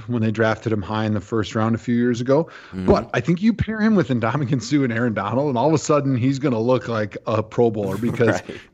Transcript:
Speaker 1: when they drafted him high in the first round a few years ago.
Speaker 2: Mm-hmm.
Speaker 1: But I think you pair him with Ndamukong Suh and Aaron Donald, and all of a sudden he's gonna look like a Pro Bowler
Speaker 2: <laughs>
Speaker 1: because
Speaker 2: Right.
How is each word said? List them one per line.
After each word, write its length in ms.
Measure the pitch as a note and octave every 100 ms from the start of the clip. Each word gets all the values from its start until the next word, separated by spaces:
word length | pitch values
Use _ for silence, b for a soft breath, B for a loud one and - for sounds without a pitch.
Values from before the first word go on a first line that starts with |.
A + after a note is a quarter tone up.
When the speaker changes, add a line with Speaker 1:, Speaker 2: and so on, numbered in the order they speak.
| A2
Speaker 1:
when 140 | A#2+
they 80 | A2
drafted 420 | G#2+ A2 G#2+ A2
him 120 | G#2+
high 220 | G2 G#2+ A2
in 100 | G#2+
the 40 |
first 360 | F2+ A2 F#2+ A2+
round 180 | A2
a 60 | A2+
few 160 | - A#2+
years 260 | B2 A#2+
ago. 220 | B2+ C#3 E3 B B
Speaker 2:
Mm-hmm. 160 | F#2+ F#2
Speaker 1:
But 240 | F#3+ - -
I 40 |
think 220 | - F3
you 100 | A3
pair 300 | A#3 - A3
him 140 | A3 G#3
with 140 | D3+
Ndamukong 520 | A#2+ A2+ C#3+ A#2+ C3+
Suh 220 | - C#3+
and 100 | C3
Aaron 220 | A2+ A#2+ G#2
Donald, 340 | G2 B2 D3
and 80 | A#2+
all 100 | C#3+
of 40 |
a 60 | D#3
sudden 360 | - D3 C3+ C3
he's 220 | B2+ C3+
gonna 220 | D3 A2+
look 280 | A#2 B2+ A#2
like 300 | A2 G#2 - -
a 160 | A2
Pro 300 | G#2+ - A#2
Bowler 260 | G#2+ G2 G2
Speaker 2:
<laughs> 40 | A#2
Speaker 1:
because 300 | - F#2 F2+ -
Speaker 2:
Right. 120 | B B